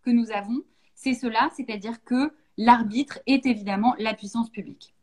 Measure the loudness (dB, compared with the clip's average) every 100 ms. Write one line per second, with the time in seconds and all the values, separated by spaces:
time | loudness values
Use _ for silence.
0 | 2 2 2 -4 -4 -6 -6 _ _ _
1 | -4 -2 -2 0 0 -2 -8 -8 -8 -12
2 | -2 0 0 -4 _ -2 4 6 4 -2
3 | -4 -6 0 2 2 -2 -2 0 0 0
4 | -4 -6 -6 -6 -6 -8 -14 -18 -20 _